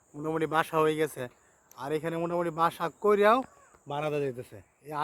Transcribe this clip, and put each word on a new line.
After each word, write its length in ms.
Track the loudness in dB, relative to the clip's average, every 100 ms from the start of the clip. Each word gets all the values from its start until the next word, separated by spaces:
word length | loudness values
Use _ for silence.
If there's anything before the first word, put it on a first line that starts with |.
| _
মোটামুটি 320 | -10 -4 -2 0
বাসা 300 | 0 0 2
হয়ে 140 | 2 2
গেছে, 220 | -2 -4 -12 _ _ _ _ -14
আর 80 | -6
এখানে 240 | -4 -4 -4
মোটামুটি 280 | -2 -2 -2 0
বাসা 240 | 0 0 -6 -2
কইরাও 380 | 2 6 6 4 0 _ _ _ -8
ভাড়া 200 | -4 -2
দেওয়া 120 | -2
যাইতেছে। 340 | -4 -6 -12 -16 -20 _
এই 80 | -12 -4